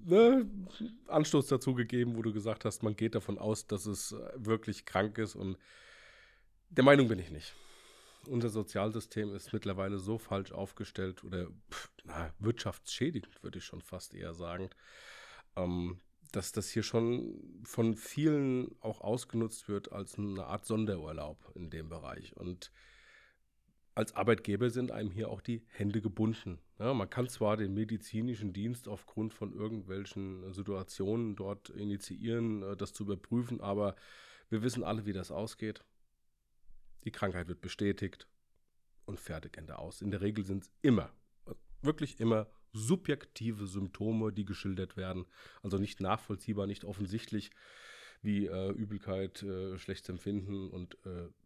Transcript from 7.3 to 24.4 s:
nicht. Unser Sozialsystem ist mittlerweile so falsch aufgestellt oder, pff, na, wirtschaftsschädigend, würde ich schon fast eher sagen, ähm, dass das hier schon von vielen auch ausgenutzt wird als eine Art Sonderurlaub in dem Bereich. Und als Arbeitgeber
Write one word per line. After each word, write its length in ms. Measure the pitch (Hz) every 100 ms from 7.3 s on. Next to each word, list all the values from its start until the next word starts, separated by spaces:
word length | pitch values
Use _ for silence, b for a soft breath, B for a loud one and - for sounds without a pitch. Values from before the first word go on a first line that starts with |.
nicht. 220 | 76 - - B B B B B B -
Unser 240 | 123 117
Sozialsystem 840 | 107 101 104 107 110 - - 104
ist 180 | 98 -
mittlerweile 460 | 107 101 95 98 101
so 200 | 92 110
falsch 340 | - 98 95
aufgestellt 720 | 90 98 - 104 - 95 92
oder, 240 | - 90 90 - -
pff, 200 | - - -
na, 280 | - - 80 -
wirtschaftsschädigend, 1040 | 104 120 - - - - 135 165 - -
würde 160 | - 92
ich 60 |
schon 160 | - 90
fast 320 | - 92 -
eher 200 | 98 87
sagen, 360 | 82 85 90 92 - B B B B B B B -
ähm, 440 | 90 90 87 90 - _ -
dass 200 | 101 -
das 160 | - 98
hier 140 | 117
schon 800 | 107 117 117 123 117 - - 85
von 300 | 113 - 113 110
vielen 800 | - - 156 147 139 127 123 -
auch 180 | 110 107
ausgenutzt 680 | 101 123 - 113 113 - -
wird 240 | 101 -
als 260 | 101 98 -
eine 260 | 101 95
Art 220 | 67 101 -
Sonderurlaub 840 | 110 107 92 76 78 76 78 -
in 160 | - 85
dem 180 | 82 80
Bereich. 480 | 82 69 - - -
Und 340 | 90 90 - B B B B B B B _ _ _ _ _
als 200 | - 107
Arbeitgeber 540 | - 95 110